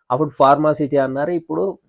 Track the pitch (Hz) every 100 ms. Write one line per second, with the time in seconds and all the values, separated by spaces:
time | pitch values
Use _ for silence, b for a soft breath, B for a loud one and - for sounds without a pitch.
0 | - 127 151 - 135 143 151 147 139 143
1 | 131 131 151 175 165 160 190 -